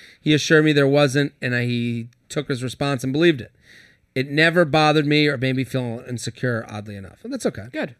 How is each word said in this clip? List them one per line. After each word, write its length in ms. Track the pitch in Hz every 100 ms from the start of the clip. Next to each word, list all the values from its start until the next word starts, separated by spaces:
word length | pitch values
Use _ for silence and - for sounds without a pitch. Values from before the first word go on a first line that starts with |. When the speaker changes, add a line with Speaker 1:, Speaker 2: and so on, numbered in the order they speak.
| - _
Speaker 1:
He 140 | 151 151
assured 280 | - 156
me 80 | 156
there 160 | 143 139
wasn't, 460 | 143 147 139 143 -
and 140 | 127 123
I, 100 | 120
he 440 | 120 120 117 117 _ -
took 180 | 156 139
his 140 | 127
response 420 | 123 - 143 135
and 80 | 131
believed 300 | 139 170 143
it. 100 | - _ _ - _ _ _
It 160 | 131 135
never 360 | 143 165 170 160
bothered 420 | 156 151 151 147
me 180 | 147 147
or 120 | 135
made 160 | 131 131
me 80 |
feel 400 | 123 131 123 113 135
insecure, 560 | 120 - - 127 117 -
oddly 260 | 107 104 101
enough. 220 | 95 -
And 100 | 233
that's 140 | 262 -
okay. 220 | 120 110
Speaker 2:
Good. 220 | 311 190